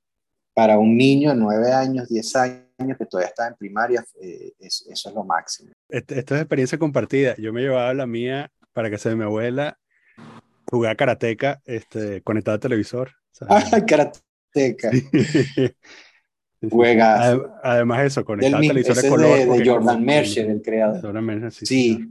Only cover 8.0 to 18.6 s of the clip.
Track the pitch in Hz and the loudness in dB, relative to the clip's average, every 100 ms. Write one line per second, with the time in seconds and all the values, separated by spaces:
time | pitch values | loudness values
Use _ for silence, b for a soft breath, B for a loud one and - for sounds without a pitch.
8 | 127 117 123 135 151 _ _ - 110 104 | -6 -6 -6 -8 -12 _ _ -8 -6 -4
9 | 117 113 107 107 120 127 147 - _ B | -4 -4 -4 -4 -4 -4 -6 -10 _ B
10 | B B B B _ _ - 123 113 110 | B B B B _ _ -6 -2 0 0
11 | 135 110 117 110 135 139 - 113 - 110 | 0 0 -2 -2 -4 -4 -10 -12 -10 -8
12 | 104 95 - 110 104 107 123 117 101 123 | -8 -8 -4 -4 -2 -2 -2 -2 -2 -6
13 | 131 _ _ - - 202 202 226 - 151 | -10 _ _ -8 2 2 4 2 4 2
14 | 143 - _ _ _ 147 131 117 113 127 | 2 -4 _ _ _ -2 0 -2 0 0
15 | - 151 156 151 135 - 127 - b b | 0 0 2 0 0 0 -2 -4 b b
16 | b b b _ _ - 110 113 120 113 | b b b _ _ -10 0 4 6 6
17 | 113 107 123 123 - - 131 120 120 117 | 6 4 4 2 -2 -8 -2 0 0 0
18 | 143 135 107 104 135 143 | 0 -2 -4 0 2 2